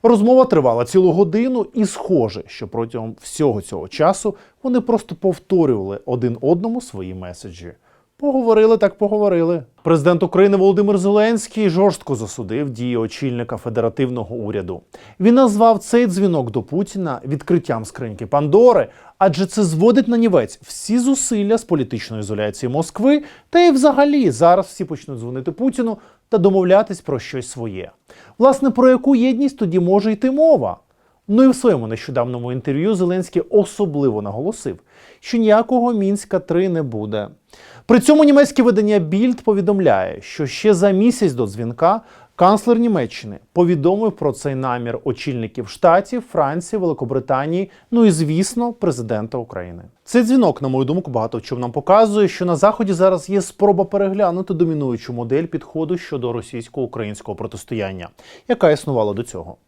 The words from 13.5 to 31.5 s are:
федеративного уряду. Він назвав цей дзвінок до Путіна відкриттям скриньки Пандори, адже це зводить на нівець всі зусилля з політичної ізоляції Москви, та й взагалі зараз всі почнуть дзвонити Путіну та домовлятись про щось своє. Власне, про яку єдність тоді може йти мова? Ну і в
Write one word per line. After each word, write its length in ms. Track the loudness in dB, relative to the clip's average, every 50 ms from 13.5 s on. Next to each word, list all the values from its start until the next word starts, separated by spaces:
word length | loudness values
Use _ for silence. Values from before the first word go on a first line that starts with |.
| -10
федеративного 760 | -8 -8 -6 -4 -2 -2 -2 -2 -2 -4 -4 -4 -6 -8 -8 -10
уряду. 460 | -8 -8 -6 -6 -6 -6 -8 -10 -12 _ _ _ -20 -20 -20 -8 _
Він 160 | 4 4 6
назвав 440 | 6 4 4 4 4 4 4 4 2
цей 280 | 0 0 2 2 2
дзвінок 440 | 2 0 0 0 0 0 0 -2 -2
до 120 | -4 -6 -6
Путіна 580 | -4 -4 -4 -4 -4 -6 -6 -6 -6 -6 -8 -6
відкриттям 600 | -6 -8 -8 -2 0 0 0 0 -2 -6 -6 -6
скриньки 400 | -10 -12 -12 -10 -10 -10 -12 -8
Пандори, 640 | -2 0 0 0 4 4 6 6 6 6 4 2 -2 _ -20 -20 -20 _
адже 280 | _ 2 2 2 0 -4
це 180 | -2 0 0 0
зводить 440 | 0 2 4 4 4 4 4 2
на 100 | 2 0
нівець 420 | 2 2 4 2 2 0 0 -8 _
всі 380 | -20 -18 -16 -14 -6 -2 -2 0
зусилля 580 | 2 0 0 0 -2 -2 -2 -2 0 0 0
з 60 | -2 0
політичної 560 | -2 -2 -2 -2 -4 -6 -10 -8 -8 -10 -10
ізоляції 520 | -6 -6 -4 -4 -4 -4 -4 -6 -8 -4
Москви, 520 | -4 -4 -4 -6 _ 0 2 2 2 2 -2 -8 -20 -20 _ _
та 100 | 2 4
й 120 | 4 4
взагалі 600 | 4 4 4 4 4 4 2 4 4 2 2 0
зараз 340 | 2 4 4 6 6 4 2
всі 200 | -4 -8 -10 -8
почнуть 340 | -8 -8 -12 -12 -14 -12 -10
дзвонити 320 | -10 -10 -10 -8 -8 -8
Путіну 460 | -6 -2 -2 -2 -2 -2 -4 -4 -6 -8 _ _ _ _ _ _
та 80 | -2
домовлятись 640 | 2 2 2 2 2 2 4 4 4 2 0 -8 -12
про 180 | _ -6 -6 -6
щось 300 | -6 -8 -10 -10 -10 -10
своє. 420 | -10 -10 -10 -8 -8 -10 -12 -14 _ _ _ _ -20 -20 -20 -20 _
Власне, 320 | _ 4 4 4 4 0 0
про 200 | 2 4 4 4
яку 260 | 4 4 2 2 2
єдність 420 | 2 2 0 0 0 -2 -2 -2
тоді 220 | -2 -4 -2 0 0
може 320 | 0 2 0 0 0 -2
йти 200 | -2 0 -2 -2
мова? 460 | 2 2 4 4 4 2 0 -4 -6 _ _ _ _ _ _ _ _ _ _
Ну 160 | -2 2 4 6
і 40 |
в 80 | 4